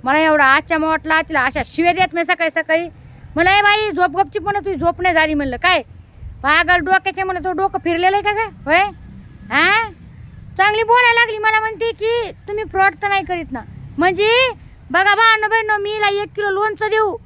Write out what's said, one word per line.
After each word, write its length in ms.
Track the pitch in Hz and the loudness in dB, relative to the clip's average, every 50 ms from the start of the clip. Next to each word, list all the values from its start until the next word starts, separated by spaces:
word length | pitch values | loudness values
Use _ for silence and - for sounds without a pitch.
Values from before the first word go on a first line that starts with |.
| - | 0
मला 140 | 254 277 302 | 0 2 2
एवढा 260 | 320 320 302 302 285 | 4 4 4 4 4
आच्चा 320 | 262 269 302 302 - 330 320 | 4 4 4 2 0 -2 -2
वाटला, 440 | 311 320 320 311 311 311 320 320 | 0 0 -2 -2 -2 0 0 0
तिला 220 | 320 320 320 285 247 | 0 0 -2 -2 -2
अशा 180 | 262 254 302 - | 0 -2 -4 -8
शिव्या 260 | - - - 330 349 | -6 -2 0 0 2
देत 220 | 349 349 370 - 277 | 2 2 0 -2 0
मी 100 | 339 339 | -4 -2
सकाळी 260 | - 359 349 339 330 | -2 -2 -2 -2 -2
सकाळी. 380 | - 330 320 - 320 330 339 339 - - - - - - - - - | -2 -4 -2 0 0 -2 -2 -4 -12 -16 -20 -20 -20 -20 -20 -8 -2
मला, 220 | 294 339 370 392 415 | 0 2 4 4 4
"ए 40 | |
बाई, 280 | 415 403 415 427 427 427 | 4 4 2 2 0 -2
झोप 260 | 330 294 359 359 277 | 0 0 0 0 2
गपचीप," 260 | 381 392 - - 415 | 0 -2 -2 -2 -6
म्हणलं, 180 | 320 403 403 403 - | -4 -2 -4 -4 -4
"तुझी 120 | 392 381 | -4 -4
झोप 240 | 277 320 339 349 339 | -2 -2 -2 -2 0
नाही 140 | 359 370 339 | 0 2 2
झाली," 200 | 320 311 311 311 | 2 2 2 0
म्हणलं, 220 | 285 285 269 247 | -2 -2 -4 -6
"काय 260 | 240 - 359 359 311 - - - - - - _ - - - - - | -2 0 2 2 2 0 -6 -18 -20 -20 -20 _ -18 -16 -16 -16 -6
पागल 340 | - 269 302 330 349 311 359 | 0 2 2 2 4 4 2
डोक्याचे," 460 | 359 311 370 381 381 381 381 - 381 | 2 2 2 0 2 2 -2 -4 -4
म्हणलं, 220 | 381 370 370 359 285 | -4 -4 -4 -4 -4
"तो 80 | 370 | -4
डोकं 260 | 370 311 381 392 - 359 | -2 -2 -2 -2 -2 -2
फिरलेलं 380 | - 339 339 330 359 370 392 | -2 -2 -2 2 2 2 2
आहे 60 | 403 | 2
का 100 | 403 415 | -2 -2
काय? 140 | 415 415 453 | -2 -2 -4
होय?" 440 | 415 - - - 269 311 349 392 415 349 - - - - - - - - - - 196 | -6 -8 -12 -4 0 2 2 2 0 -4 -12 -20 -20 -20 -20 -20 -20 -20 -20 -12 -4
हां, 420 | 226 277 320 359 403 440 453 427 349 - - - - - - - - - - - - | 0 2 2 4 2 2 0 -4 -8 -16 -20 -20 -20 -20 -20 -20 -20 -20 -20 -16 -2
चांगली 260 | - 381 415 427 427 | 0 2 2 2 0
बोलायला 380 | 453 427 466 494 494 480 466 466 | 2 4 4 4 4 4 4 2
लागली. 180 | 480 453 427 427 | 2 0 -2 -2
मला 220 | 415 440 440 440 | -2 0 0 0
म्हणते 300 | 440 440 440 349 453 453 | -2 -2 -6 -4 -4 -6
की, 380 | 440 - 415 453 466 480 466 370 285 - - - | -4 -4 -4 -2 -2 -2 -4 -6 -10 -14 -12 -8
"तुम्ही 160 | 403 415 440 | -6 -6 -6
फ्रॉड 300 | - - 381 381 392 392 - | -4 0 2 2 2 0 -2
तर 60 | - 403 | -4 -2
नाही 160 | 392 392 359 | -2 -2 -2
करीत 280 | 269 359 349 320 - | -4 -6 -6 -6 -8
ना?" 80 | 262 240 208 - - - - - - - | -10 -12 -12 -14 -18 -18 -18 -14 -4 0
म्हणजे 520 | 320 370 370 330 415 427 453 494 523 508 440 - - - - - - - | 0 0 2 2 2 2 4 4 2 0 -2 -6 -16 -20 -20 -20 -16 -2
बघा 240 | 339 339 381 403 403 | 0 2 4 4 4
भावनो 340 | 403 453 453 453 440 427 427 | 4 4 4 4 2 2 0
बहिणो, 280 | 440 453 440 427 427 415 | 0 0 0 0 -2 -2
मी 140 | 403 415 | -2 -4
हिला 160 | 427 427 415 403 403 403 | -4 -2 -2 -2 -2 -2
एक 60 | 415 - - | -6 -6 -6
किलो 140 | - 415 403 | -6 -4 -2
लोणचं 380 | 392 392 415 440 415 - 440 427 | -2 -2 -2 -4 -4 -4 -4 -2
देऊ 260 | 415 440 440 403 339 453 - | 0 0 0 0 -2 -6 -12